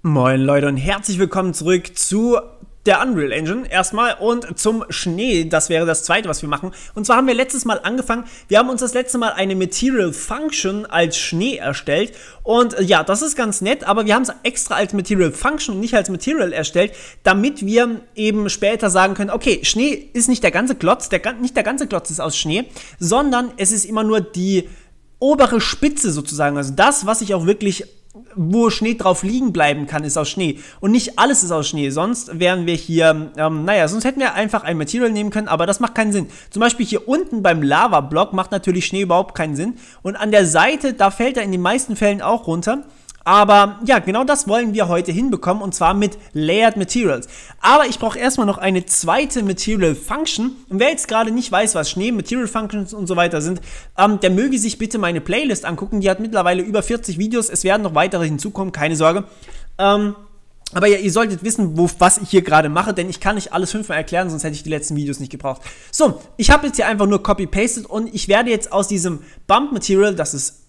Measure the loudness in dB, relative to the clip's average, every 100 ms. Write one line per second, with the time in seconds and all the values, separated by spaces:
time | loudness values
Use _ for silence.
0 | 2 2 4 2 2 2 2 -2 -2 -2
1 | -2 -2 0 0 -2 -2 0 0 0 -6
2 | -2 0 2 0 -2 -20 -20 -4 2 2
3 | 2 0 -2 -2 -2 -4 -2 -2 0 0
4 | 0 0 -2 -2 -4 -2 -2 -2 -6 -6
5 | -4 -2 0 0 2 0 2 0 2 0
6 | 0 -2 0 -6 -4 -6 -6 -12 -14 -8
7 | 2 4 4 0 -2 -2 -2 -2 -2 -6
8 | -4 -6 -6 -18 2 2 2 -2 -2 -4
9 | -2 -2 -2 -2 -2 -2 -2 -2 0 0
10 | 0 -4 -8 -6 -4 -4 -4 -4 -2 0
11 | 0 -2 -4 -2 -2 -4 -6 -6 -2 -2
12 | -2 -8 -20 -12 0 2 2 0 4 4
13 | 4 -2 -2 -2 -2 -2 -2 -2 0 0
14 | 2 2 0 -4 -6 -4 -4 -2 -2 -2
15 | -2 2 2 0 -4 -2 -6 -4 0 0
16 | 0 -4 -2 -2 -2 -2 -2 0 0 -2
17 | -20 -2 2 2 0 -2 0 2 2 -2
18 | -10 -2 0 0 -2 -2 -2 0 2 4
19 | 2 0 -4 -2 0 0 0 0 0 -2
20 | -6 -2 0 2 2 2 -2 0 0 0
21 | 0 -2 -2 -4 -4 -2 -2 -4 -4 -4
22 | -6 -6 -4 -4 -2 -2 -4 -14 -20 -6
23 | 0 2 2 0 -2 -2 -2 0 -2 -2
24 | 2 2 0 -4 0 0 -2 -18 -20 -20
25 | _ -2 0 4 4 4 -2 0 -2 0
26 | -2 -2 -6 -2 -2 0 -4 2 2 2
27 | -2 -2 -2 0 0 0 0 -4 -10 -18
28 | -20 -20 -12 -4 0 2 2 2 -2 0
29 | 0 0 0 0 0 2 2 0 -4 -6
30 | -4 -4 -4 -2 -2 -4 -12 -4 2 2
31 | 0 2 2 2 0 -2 -2 -4 -4 -2
32 | -2 -4 -8 -2 0 0 -2 -4 -2 4
33 | 4 4 -2 -2 -2 0 0 2 2 0
34 | -2 0 -2 0 -2 -2 -2 -4 -2 0
35 | 0 0 -2 -4 -2 0 0 0 0 0
36 | 0 0 -4 -12 -12 2 2 2 -2 -2
37 | 0 -2 0 0 2 2 2 4 4 2
38 | 2 0 0 -2 -2 -2 0 -2 -2 -2
39 | 2 2 0 -6 -4 -4 -4 -8 -16 -12
40 | -10 -4 4 4 6 4 4 2 -4 2
41 | 0 2 -2 -2 -2 0 0 0 -2 0
42 | 0 0 -2 -2 -2 -2 -2 -4 -6 -20
43 | -20 -6 4 6 8 8 6 0 2 2
44 | 2 0 2 0 2 0 0 0 0 0
45 | 0 -2 -2 -2 -2 -2 -4 0 2 2
46 | 0 -2 -10 -4 0 4 4 2 -2 0
47 | 0 -2 -6 -20 -20 0 6 6 6 0
48 | -4 0 0 2 0 0 0 0 0 -2
49 | 2 2 2 -2 -2 -2 -2 2 2 0
50 | -4 -4 -4 -2 -4 -6 -6 0 2 0
51 | -2 0 0 -2 0 2 2 0 -2 -2
52 | -2 -2 -2 -2 -2 -4 -4 -6 -8 -8
53 | -4 0 0 0 -2 -4 -8 -16 -12 2
54 | 4 4 2 4 2 0 -2 -4 -6 -2
55 | -2 -2 -2 -2 0 -2 -4 -6 -4 0
56 | 0 0 0 0 2 0 0 -2 0 -4
57 | -4 -4 -2 0 -2 -2 2 2 2 0
58 | 0 0 -2 -2 -6 -6 -6 -2 -2 2
59 | 2 2 -4 -16 -18 -14 -14 0 2 2
60 | 0 -4 -18 -20 -20 -18 -8 2 4 4
61 | 2 0 0 -2 -4 -2 0 2 0 4
62 | 4 4 2 2 4 2 4 0 -2 -4
63 | -4 -4 -4 -4 -4 -4 -2 -4 -4 -4
64 | -2 -2 -2 -4 -6 -8 -6 -6 -4 -4
65 | -4 -6 -10 -8 -8 -8 -14 -18 -10 2
66 | 2 2 -12 2 6 6 4 -2 0 2
67 | 2 2 0 -2 0 0 0 -2 -6 -6
68 | -6 -6 2 2 2 -2 0 -2 0 -2
69 | -2 -6 -12 -20 2 2 2 -4 0 4
70 | 4 2 -4 -4 -8 -10